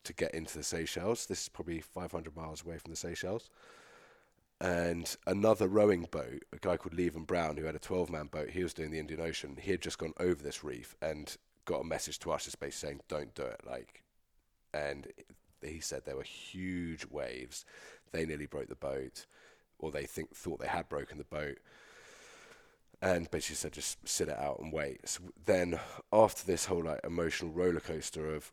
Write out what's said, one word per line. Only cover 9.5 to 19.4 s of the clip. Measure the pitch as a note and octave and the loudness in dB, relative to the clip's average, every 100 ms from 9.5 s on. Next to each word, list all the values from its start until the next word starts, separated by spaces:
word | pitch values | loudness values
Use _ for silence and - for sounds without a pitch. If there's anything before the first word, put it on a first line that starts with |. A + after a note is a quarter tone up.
| C2+ | -6
He | F#2+ | 0
had | F#2 | 0
just | E2+ - | 0 -2
gone | D#2+ - | -4 2
over | F2+ D#2 | 4 4
this | C#2+ - D2+ | 2 -6 -6
reef | B1 A#1 - | -6 -10 -4
and | D#2+ D2+ D2+ - _ _ - | -2 -2 -6 -12 _ _ -2
got | D#2 | -2
a | D#2+ | 0
message | D2+ - - | -2 -2 -4
to | E2+ | -2
us, | D2+ - | -2 -2
just | - | -6
basically | C#2+ - D2+ | -6 -4 -6
saying, | C#2 - | -8 -4
"Don't | D2+ C2 - | -4 -4 -4
do | |
it." | B1+ A1+ - | -6 -6 -8
Like, | B1+ - - _ _ _ _ _ _ _ | -10 -10 -20 _ _ _ _ _ _ _
and | D2+ D2 C#2+ - - - - _ _ | -2 -2 -4 -10 -16 -20 -20 _ _
he | D2 D#2+ | -10 -6
said | - C#2 | -4 -6
there | C2+ C2+ | -4 -6
were | |
huge | C#2+ - - F#2 F#2 F2+ E2+ D#2 - | -8 -12 -12 -6 -2 -2 -2 -4 -6
waves. | C#2+ B1 B1+ B1 - - - - - _ | -4 -4 -6 -8 -10 -12 -18 -18 -20 _
They | - E2 | -2 0
nearly | D2+ D2 | -2 -4
broke | D2 C2 | -4 -6
the | - | -4
boat, | C#2 C2+ C2 - - - | -2 -2 -4 -10 -16 -20